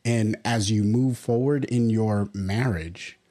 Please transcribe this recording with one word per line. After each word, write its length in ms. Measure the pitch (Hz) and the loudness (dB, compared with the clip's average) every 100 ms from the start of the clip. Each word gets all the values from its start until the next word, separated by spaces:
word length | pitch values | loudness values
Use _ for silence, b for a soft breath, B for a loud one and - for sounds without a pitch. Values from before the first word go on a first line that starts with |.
| 117 | 0
And 320 | 117 107 107 - | 2 0 -2 -2
as 260 | 117 98 | 0 0
you 120 | 107 | 2
move 340 | 104 120 131 120 | 2 2 0 -2
forward 480 | - 117 135 147 - | -2 0 2 0 0
in 240 | 123 117 | 0 2
your 400 | 110 110 104 101 | 2 2 0 -2
marriage, 840 | 101 95 104 131 87 82 85 - - _ | -4 -4 0 0 -2 -6 -12 -16 -18 _